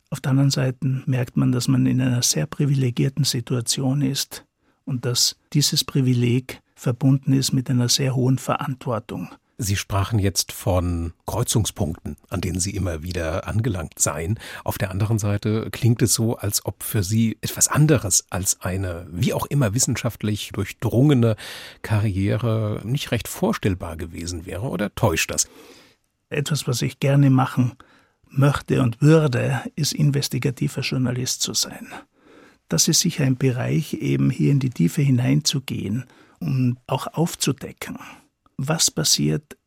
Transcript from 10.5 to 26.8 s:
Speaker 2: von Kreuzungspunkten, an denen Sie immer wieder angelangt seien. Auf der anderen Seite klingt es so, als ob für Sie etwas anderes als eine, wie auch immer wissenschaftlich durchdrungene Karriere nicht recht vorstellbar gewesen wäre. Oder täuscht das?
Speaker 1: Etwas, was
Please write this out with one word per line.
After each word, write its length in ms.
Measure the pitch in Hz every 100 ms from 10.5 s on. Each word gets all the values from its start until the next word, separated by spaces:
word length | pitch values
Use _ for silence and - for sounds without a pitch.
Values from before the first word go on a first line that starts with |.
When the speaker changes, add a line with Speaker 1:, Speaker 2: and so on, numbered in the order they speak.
Speaker 2:
von 640 | - - 90 87 85 82 - -
Kreuzungspunkten, 880 | - 123 113 92 - 76 87 - 73 _
an 140 | 90
denen 180 | 90 90
Sie 120 | 98
immer 320 | 98 90 78
wieder 440 | 87 87 80 92 -
angelangt 520 | 101 120 87 71 -
seien. 380 | - 73 82 117 - - -
Auf 120 | -
der 140 | 95
anderen 260 | 95 107 110
Seite 520 | 104 101 107 110 107
klingt 300 | - 117 120
es 120 | 120
so, 220 | - 110 -
als 300 | 101 - 117
ob 180 | -
für 200 | - 110
Sie 340 | 95 110 113 -
etwas 300 | - - -
anderes 560 | 143 156 123 95 - -
als 300 | 92 98 -
eine, 480 | 92 95 92 85 82
wie 200 | 90 156
auch 140 | 135 -
immer 280 | 143 110
wissenschaftlich 760 | 117 - 113 120 - 104 104 -
durchdrungene 840 | - 101 - 110 113 151 127 117 104 - - - -
Karriere 960 | - 107 107 92 101 113 117 110 104 -
nicht 280 | 113 139 -
recht 180 | 120 -
vorstellbar 640 | - 190 - 104 90 87 82
gewesen 500 | 85 85 85 85 90
wäre. 220 | 92 123
Oder 260 | 180 202
täuscht 380 | - 101 80 -
das? 160 | 76 - - - - - _ _ _ -
Speaker 1:
Etwas, 380 | 151 143 147 -
was 140 | 120